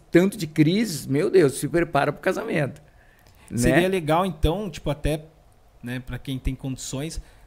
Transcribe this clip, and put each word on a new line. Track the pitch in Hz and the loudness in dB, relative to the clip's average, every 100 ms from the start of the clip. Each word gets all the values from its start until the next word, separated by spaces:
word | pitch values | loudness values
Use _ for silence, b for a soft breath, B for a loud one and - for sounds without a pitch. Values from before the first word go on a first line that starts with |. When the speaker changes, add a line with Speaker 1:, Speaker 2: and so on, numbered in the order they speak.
| _ | _
Speaker 1:
tanto | 170 196 208 | 4 4 0
de | 156 | -2
crises, | 156 156 202 220 139 123 | 2 4 2 0 -4 -2
meu | 139 196 | -2 4
Deus, | 190 143 | 4 4
se | - 139 | 2 -2
prepara | 165 - 143 143 | -2 0 0 0
pro | - | -2
casamento, | 190 - 220 165 127 - b b b b b b b | -2 -2 -2 -2 -2 -6 b b b b b b b
né? | 117 | 0
Speaker 2:
Seria | 123 139 185 | 2 4 4
legal, | 190 151 165 | 0 2 2
então, | 190 151 156 185 202 | 0 0 0 0 -6
tipo, | - 156 | -6 -6
até, | 143 143 156 156 _ _ _ _ _ | -4 -2 -4 -6 _ _ _ _ _
né, | 120 127 | -10 -10
pra | 123 123 | -10 -10
quem | - 131 | -8 -6
tem | 139 | -4
condições, | 131 135 127 - 131 160 - b b | -6 -6 -8 -8 -8 -8 -10 b b